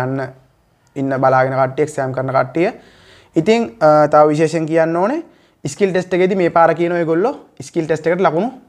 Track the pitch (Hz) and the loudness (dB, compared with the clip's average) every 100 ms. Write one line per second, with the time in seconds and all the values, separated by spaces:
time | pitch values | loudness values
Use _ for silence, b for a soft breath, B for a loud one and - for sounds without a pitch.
0 | 127 135 131 - _ _ _ _ _ 139 | -4 -6 -8 -14 _ _ _ _ _ -8
1 | 135 135 131 131 131 135 131 135 147 143 | -4 0 2 2 0 0 -2 -2 -4 -4
2 | 131 131 131 131 131 165 196 - b b | -6 -4 -2 -2 -2 -2 -4 -4 b b
3 | b b b 165 180 233 220 - 156 151 | b b b -4 0 0 0 0 4 4
4 | 151 151 151 151 156 165 156 165 160 170 | 4 4 4 2 0 -2 -2 0 0 0
5 | 202 320 - b b b - - 196 180 | -2 -4 -8 b b b -12 -2 0 0
6 | 175 180 185 196 170 165 165 165 170 175 | -2 0 0 2 2 4 4 2 -2 -2
7 | 160 165 226 294 - - - 170 160 160 | 0 0 -2 -4 -16 -18 -8 -6 -4 -2
8 | 165 180 170 156 226 - | -2 0 0 0 -4 -8